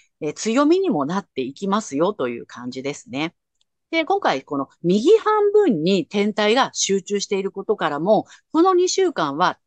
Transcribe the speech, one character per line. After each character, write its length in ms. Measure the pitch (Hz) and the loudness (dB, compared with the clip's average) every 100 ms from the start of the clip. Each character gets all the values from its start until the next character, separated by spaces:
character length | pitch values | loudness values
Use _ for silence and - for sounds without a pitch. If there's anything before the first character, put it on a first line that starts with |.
| _ _ | _ _
え 80 | 156 | -8
ー、 20 | |
強 320 | - 214 233 | -6 -2 2
み 140 | 294 370 | 4 2
に 100 | 381 | 2
も 160 | 214 | -2
な 140 | 135 190 | -2 -4
っ 80 | - | -6
て 160 | - | -8
い 100 | 131 | -8
き 160 | 139 196 | -6 -2
ま 140 | 202 | -2
す 140 | 214 139 | -2 0
よ 180 | 175 | 0
と 140 | 208 127 | 0 -6
い 120 | 117 | -6
う 60 | - | -12
感 240 | - 123 | -14 -12
じ 120 | 123 | -8
で 120 | 135 | -8
す 160 | 147 - | -10 -10
ね。 240 | 127 160 - _ _ _ _ _ | -6 -6 -8 _ _ _ _ _
で、 140 | 330 | -4
今 160 | 311 403 | -2 -2
回 220 | 294 143 | 0 -2
こ 160 | - 143 | -4 -6
の 100 | 135 _ | -8 _
右 280 | 170 196 269 440 | 0 2 4 4
半 340 | 415 427 415 | 4 2 4
分 300 | 415 392 180 | 4 4 2
に 240 | 165 196 - | 2 0 0
天 260 | 202 208 | -2 -2
体 220 | 214 208 | 0 2
が 160 | 240 214 | 2 0
集 300 | - - 196 | -2 -2 -2
中 180 | 185 202 | -2 -6
し 60 | - | -4
て 120 | 196 | -4
い 40 | |
る 80 | 196 | -4
こ 140 | 196 | -8
と 120 | 196 208 | -4 -2
か 120 | 165 | -2
ら 120 | 143 | -2
も、 260 | 175 220 - - _ | 2 2 0 -14 _
こ 100 | 311 | 2
の 120 | 370 | 4
二 140 | 359 359 | 4 2
週 240 | - 370 | 2 0
間 240 | - 156 139 | 0 -4 0
は 220 | 175 - | 0 0